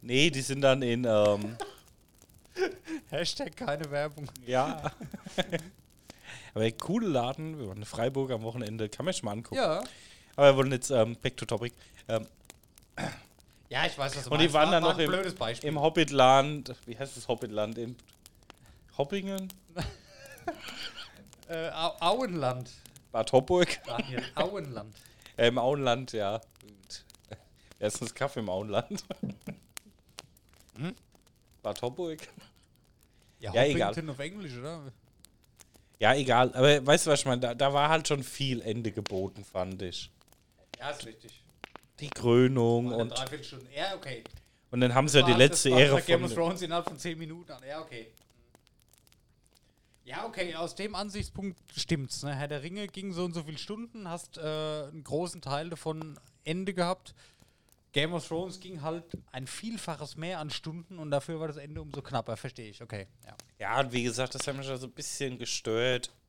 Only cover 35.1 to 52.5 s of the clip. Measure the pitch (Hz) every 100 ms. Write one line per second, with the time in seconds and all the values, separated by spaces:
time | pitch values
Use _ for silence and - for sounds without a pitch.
35.1 | _ - _ _ _ - _ _ _ 107
36.1 | 135 131 120 127 127 139 147 131 147 -
37.1 | 143 139 123 123 120 139 143 151 160 147
38.1 | 143 127 - 139 123 107 110 110 101 104
39.1 | 98 98 - 98 95 92 95 95 85 -
40.1 | _ _ _ _ _ _ - 131 147 117
41.1 | 110 110 - _ _ - - _ - 147
42.1 | - 120 120 127 131 117 117 123 117 117
43.1 | 120 131 147 - 135 127 143 190 190 139
44.1 | 120 113 - _ _ _ 123 127 123 147
45.1 | 135 123 120 135 - 139 127 143 135 147
46.1 | 170 - - 165 180 175 170 175 151 180
47.1 | 165 160 165 - 135 131 151 156 120 113
48.1 | - _ _ _ _ _ _ _ _ _
49.1 | _ _ _ _ _ _ _ _ _ -
50.1 | 160 226 190 180 160 170 - 208 202 208
51.1 | 202 202 - - 180 _ - - 156 131
52.1 | - 139 135 143